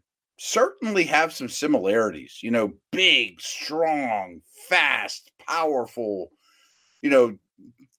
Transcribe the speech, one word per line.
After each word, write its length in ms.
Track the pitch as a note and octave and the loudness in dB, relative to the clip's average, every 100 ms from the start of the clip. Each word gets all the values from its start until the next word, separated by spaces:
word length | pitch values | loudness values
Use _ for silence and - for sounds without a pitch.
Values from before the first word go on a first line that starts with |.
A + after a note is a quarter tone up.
| _ _ _ _ | _ _ _ _
certainly 640 | - G#3+ D#4 - A3 G3 D#3+ | -4 2 2 0 -2 0 2
have 260 | D#3 D#3+ | 2 2
some 140 | - B2 | -2 -10
similarities, 920 | - D3+ C#3 F#2+ A2 A2 D2+ C2 - | -4 0 0 2 2 0 -2 -12 -12
you 100 | A#2 | -4
know, 220 | A#2 G#2 - _ | 0 -2 -4 _
big, 480 | F#3 F#3 C#3 G#2 F2+ | 2 4 4 2 -6
strong, 1040 | - - - D#3 D#3+ D3+ C3 G#2 F#2 E2 - - - | -12 -10 -8 -2 0 0 -2 -4 -6 -12 -20 -20 -2
fast, 640 | F3+ D3 A#2+ G2 - - _ - | 0 2 0 -4 -10 -18 _ -6
powerful, 840 | E3 D#3+ C3+ A2+ - G#2+ G2 F2 _ _ _ _ _ _ _ | -2 0 -2 -4 -6 -6 -6 -8 _ _ _ _ _ _ _
you 80 | D3 | 2
know, 280 | C3+ A#2 G2+ _ _ - _ _ | 4 4 0 _ _ -20 _ _